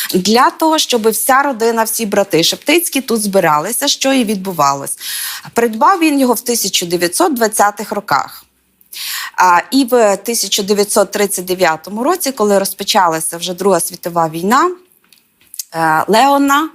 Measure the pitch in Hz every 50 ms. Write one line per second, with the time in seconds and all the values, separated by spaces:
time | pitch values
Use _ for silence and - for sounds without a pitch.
0 | - - - 190 180 202 220 240 285 339 - - 320 320 311 311 - - 247 226
1 | 208 220 214 - - - 254 269 277 285 254 208 226 233 226 226 220 220 - -
2 | 233 196 214 202 196 - 165 156 170 - 190 - - 285 311 349 - - - 269
3 | - - 233 220 208 202 190 190 170 156 151 151 165 208 240 - 277 285 - -
4 | - 269 269 262 226 202 220 190 185 190 175 156 143 139 139 139 139 - - -
5 | - - - - - - - - - - - 233 226 233 220 220 330 359 392 339
6 | 320 311 285 277 262 247 220 - - - 240 226 - 185 - - 180 170 175 170
7 | 175 170 - - 359 359 277 233 226 208 214 - 202 208 208 - 208 - 214 202
8 | 202 - 143 131 - - - - - _ _ _ _ _ _ _ _ _ - -
9 | - - - - - - - - 185 185 175 170 - - 247 269 269 226 247 240
10 | 220 202 196 190 - 233 233 - - 196 - - 202 196 208 202 202 208 - 220
11 | 190 190 - 202 202 196 - 190 180 185 180 185 180 160 160 156 - 185 208 220
12 | 247 330 381 349 - 269 262 - 208 208 202 190 196 196 - - 196 - - 208
13 | 180 165 160 160 - - 170 170 170 180 180 180 185 202 185 165 - - 180 -
14 | - 175 170 170 165 156 160 165 180 202 247 285 330 370 359 - _ _ _ _
15 | _ _ _ _ _ _ _ _ _ _ - - - _ - 165 165 160 156 156
16 | - - 202 226 262 277 277 277 277 277 277 294 320 311